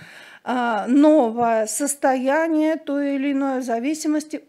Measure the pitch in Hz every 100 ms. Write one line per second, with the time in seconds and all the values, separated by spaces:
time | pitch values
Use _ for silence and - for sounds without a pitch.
0 | - - - - - 247 240 214 196 277
1 | 302 302 233 233 233 226 220 - 285 -
2 | 285 262 254 302 330 311 311 320 320 285
3 | 285 277 277 269 277 262 254 226 262 311
4 | 311 302 302 -